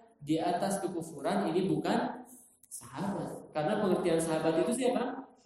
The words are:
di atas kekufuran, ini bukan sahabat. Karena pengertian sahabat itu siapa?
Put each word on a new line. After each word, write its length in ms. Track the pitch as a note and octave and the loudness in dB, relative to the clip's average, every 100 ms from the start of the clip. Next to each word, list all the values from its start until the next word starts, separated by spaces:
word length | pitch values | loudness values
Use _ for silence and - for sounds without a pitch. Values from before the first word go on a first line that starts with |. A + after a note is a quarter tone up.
| - _ | -20 _
di 160 | D3 D#3+ | -2 0
atas 400 | F3+ F3 - F#3+ F3 | 2 0 0 0 -2
kekufuran, 640 | E3+ - - - G3+ D#3+ | -4 -6 -6 -2 0 2
ini 160 | E3 F3+ | 2 2
bukan 640 | D#3 F3+ A#3 - - - - - _ - | 2 2 0 0 -4 -14 -20 -20 _ -16
sahabat. 800 | - - C3+ G3 - - - - | -16 -12 -6 -4 -4 -6 -8 -6
Karena 300 | D#3 D3+ G3+ | -2 0 2
pengertian 400 | G3+ F3 F3 E3 | 2 2 4 2
sahabat 400 | E3 D#3+ D#3+ E3+ | 2 2 2 2
itu 240 | C#4+ A#3+ B3 | 2 2 2
siapa? 400 | A3 B3+ - - - | 0 -2 -6 -12 -14